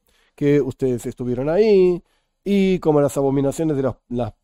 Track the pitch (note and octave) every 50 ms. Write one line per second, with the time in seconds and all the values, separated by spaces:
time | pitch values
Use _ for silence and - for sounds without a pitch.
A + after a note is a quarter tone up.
0 | _ _ _ _ _ _ _ - D3 C#3+ D3 D3 B2+ C3 B2 - C3+ B2+ B2 A2+
1 | - B2+ A#2 - B2+ B2 B2 B2 C3+ D3 E3 G3 G#3+ A4 - F#3+ F#3 F3+ F3 E3+
2 | - _ _ _ _ _ _ _ - F#3+ G3+ G3 F#3+ F#3+ F#3 E3+ - D#3+ D3+ D3
3 | C#3+ C3+ - C#3+ C#3 C3+ C3+ C#3+ C#3 C#3 C3 - E3 D#3 D3 C3+ C3 B2 G#2 -
4 | _ - A#2+ A#2+ A#2+ G#2+ - _